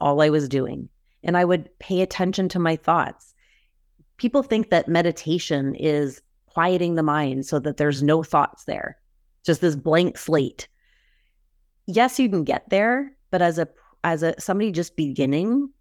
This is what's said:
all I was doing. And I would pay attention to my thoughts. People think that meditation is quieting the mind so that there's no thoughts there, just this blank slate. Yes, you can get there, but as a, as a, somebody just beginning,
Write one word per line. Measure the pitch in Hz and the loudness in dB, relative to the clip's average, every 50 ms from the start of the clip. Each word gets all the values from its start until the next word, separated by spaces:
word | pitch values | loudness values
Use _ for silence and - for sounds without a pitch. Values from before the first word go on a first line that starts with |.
all | 156 143 143 151 | 0 2 4 4
I | 151 151 | 4 4
was | 151 156 143 127 | 4 2 0 0
doing. | 139 135 131 - - 139 123 - _ _ _ _ _ _ | -2 -2 -2 -4 -6 -10 -12 -14 _ _ _ _ _ _
And | - 170 180 | -4 -2 0
I | 175 180 | 2 2
would | 175 180 170 - - _ - | 2 2 0 -2 -6 _ -16
pay | - - 190 180 | -8 -4 -2 0
attention | 185 185 - - 180 190 185 196 190 180 | -2 -2 -2 -2 -2 -2 0 -2 -2 -2
to | - 180 | -2 0
my | 170 165 160 | 0 0 -2
thoughts. | 156 - 160 170 160 - - - _ - _ _ _ _ _ _ _ _ _ _ _ _ _ _ _ _ _ _ - | 0 0 0 0 2 0 -2 -6 _ -20 _ _ _ _ _ _ _ _ _ _ _ _ _ _ _ _ _ _ -4
People | - 240 - 277 | -2 0 0 0
think | 269 - 226 226 214 - | 0 0 0 -2 0 2
that | 175 165 - - | 0 0 2 2
meditation | 170 170 170 170 156 - - 156 170 170 - - 151 139 135 139 - | 2 2 2 0 -2 -4 -4 -4 -4 -4 -2 -2 -2 -2 -2 -4 -4
is | - 156 156 147 147 143 135 135 - _ _ _ _ _ | -2 -2 0 0 0 -2 -4 -6 -10 _ _ _ _ _
quieting | _ - 165 170 185 185 170 175 170 170 | _ -4 -2 0 2 2 2 2 0 0
the | 165 | 0
mind | 156 151 147 156 147 131 131 135 135 | 0 0 0 0 0 -2 -2 -4 -4
so | - 160 143 | -2 -2 -2
that | 131 151 139 | -2 -2 -2
there's | - 147 147 139 135 | 0 0 0 0 2
no | 143 147 160 165 | 2 2 2 2
thoughts | 151 - - 147 - - - - - | 0 0 0 0 0 0 -4 -10 -12
there, | - - - - - - _ _ _ _ _ _ _ _ _ - | -10 -8 -8 -8 -10 -14 _ _ _ _ _ _ _ _ _ 0
just | 175 156 - | 0 2 2
this | 180 165 151 | 2 0 0
blank | 139 - 160 156 170 180 170 - - | 0 0 2 2 2 2 0 -2 -6
slate. | - 156 160 143 135 - - - - - _ _ _ _ _ _ _ _ _ _ _ _ _ _ _ _ _ _ _ _ _ _ _ | -4 0 0 0 0 -2 -6 -12 -18 -20 _ _ _ _ _ _ _ _ _ _ _ _ _ _ _ _ _ _ _ _ _ _ _
Yes, | - 175 226 247 254 - - | -2 2 2 2 2 2 0
you | 254 214 | 0 2
can | 185 170 143 | 0 0 0
get | - - - - - | -2 -2 -4 -2 0
there, | 196 196 214 233 247 269 277 277 - _ _ _ | 0 2 2 2 0 -2 -4 -6 -12 _ _ _
but | 190 175 | 0 2
as | 175 170 160 170 | 2 2 2 0
a, | 156 - _ _ _ _ _ _ - | -4 -6 _ _ _ _ _ _ -4
as | 170 165 151 | -2 -2 0
a, | 165 165 - - | -2 -2 -2 -4
somebody | - - 185 202 220 214 | -4 -4 -2 -2 -2 -2
just | 165 170 170 - - | -2 -4 -6 -4 -4
beginning, | - 151 139 127 147 135 135 143 160 190 226 247 285 285 269 - _ | -4 -4 -4 -2 -2 0 0 0 0 0 0 0 -2 -2 -4 -8 _